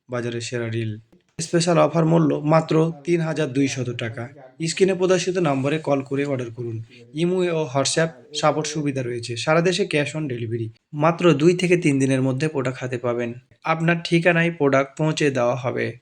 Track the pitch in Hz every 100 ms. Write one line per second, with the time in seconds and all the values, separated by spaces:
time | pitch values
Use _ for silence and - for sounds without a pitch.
0 | - 123 117 117 113 123 113 113 110 107
1 | - _ _ - 165 170 170 160 151 165
2 | 160 165 147 147 147 160 160 160 165 165
3 | 170 170 160 151 147 131 131 131 123 117
4 | 117 117 117 - - - 160 - 190 180
5 | 185 180 185 185 160 135 139 156 156 139
6 | 131 139 143 127 117 117 117 110 113 -
7 | - 147 175 185 175 160 147 135 131 160
8 | 165 - - - 151 147 147 160 143 131
9 | 120 120 117 113 160 160 180 180 185 151
10 | 139 156 147 120 117 117 113 - _ 147
11 | 156 165 175 135 165 180 175 175 165 139
12 | 135 135 131 131 156 147 131 127 127 123
13 | 123 120 120 120 _ _ 160 160 165 170
14 | 165 170 175 165 170 165 139 135 139 -
15 | 156 156 147 127 120 127 123 120 113 113